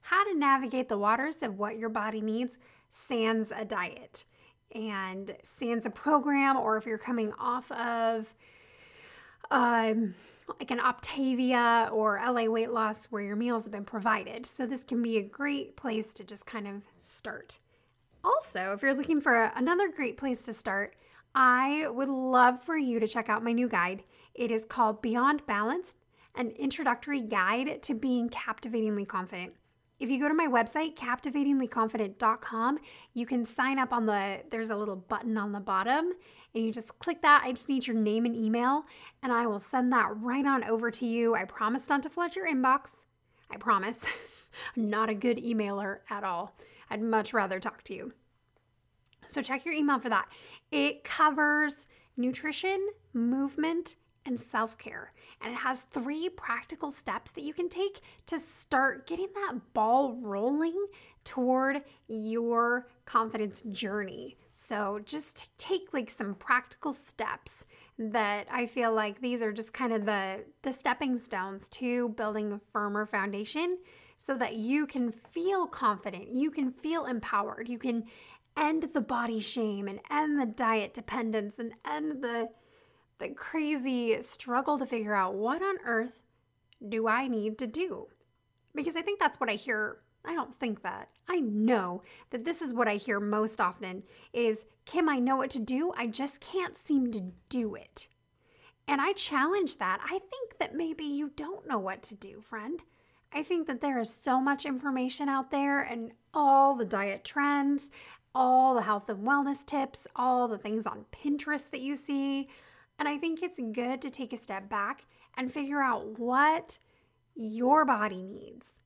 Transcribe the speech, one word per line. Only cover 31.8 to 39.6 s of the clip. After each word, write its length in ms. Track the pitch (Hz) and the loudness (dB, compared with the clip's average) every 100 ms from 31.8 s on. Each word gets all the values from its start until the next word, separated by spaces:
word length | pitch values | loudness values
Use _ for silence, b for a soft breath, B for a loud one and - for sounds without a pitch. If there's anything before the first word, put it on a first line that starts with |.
| 226 220 202 196 | 0 0 -2 2
dot 240 | 220 226 | 2 2
com, 380 | - 226 240 302 B B B | -2 0 2 0 B B B
you 140 | 233 233 | -8 -2
can 180 | 247 226 | -2 -2
sign 320 | - 254 269 | 0 0 2
up 160 | 254 | 2
on 140 | 240 220 | 2 2
the, 320 | 208 196 196 - | 2 0 -4 -6
there's 220 | 226 226 | -6 -2
a 40 | 208 | -2
little 200 | 208 185 | -2 -6
button 420 | - 208 240 220 | -4 -4 -2 -2
on 140 | 202 | -2
the 80 | 202 | -4
bottom, 540 | 196 190 220 285 339 359 B B B 226 | 0 0 4 2 2 -4 B B B -2
and 100 | 226 | -2
you 60 | |
just 260 | 226 220 - | -2 -10 -6
click 240 | - 339 | -4 2
that. 220 | 302 294 254 | 6 6 4
I 60 | |
just 180 | 254 - | -4 -2
need 160 | 269 247 | -2 0
your 100 | 220 | 2
name 300 | 214 220 240 | 2 2 0
and 100 | 233 | 0
email, 500 | 220 233 247 285 302 B B B | 0 2 2 2 -2 B B B
and 100 | 254 | 0
I 140 | 233 233 | 2 2
will 140 | |
send 340 | 202 | -2